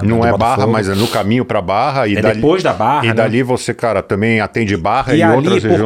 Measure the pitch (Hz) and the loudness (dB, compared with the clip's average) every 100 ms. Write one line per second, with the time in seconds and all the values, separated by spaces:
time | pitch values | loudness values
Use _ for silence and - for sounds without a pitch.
0 | 98 113 117 101 113 127 113 110 98 98 | 0 2 2 2 0 0 0 0 0 0
1 | 113 113 98 123 117 107 87 101 139 135 | 0 -2 0 -2 0 -4 -2 -2 0 0
2 | 110 104 107 110 139 185 156 95 113 147 | 0 0 0 2 0 2 0 0 0 0
3 | 120 110 110 117 127 123 - 113 117 98 | 0 0 0 0 0 -2 -4 -4 -2 -2
4 | - 101 113 110 101 123 107 98 92 123 | -2 -2 0 0 -2 -2 -2 -2 0 -2
5 | 127 147 170 131 143 - 110 - | 0 2 2 2 2 0 0 0